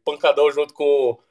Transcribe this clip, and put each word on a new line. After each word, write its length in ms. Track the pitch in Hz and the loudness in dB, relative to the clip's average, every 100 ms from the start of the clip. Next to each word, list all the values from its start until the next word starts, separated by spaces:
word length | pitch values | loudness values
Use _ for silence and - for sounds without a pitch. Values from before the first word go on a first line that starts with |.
pancadão 480 | - 147 156 143 147 | -10 -2 0 2 0
junto 220 | 139 147 | 0 -6
com, 460 | - 147 143 127 117 _ | -4 0 0 0 -4 _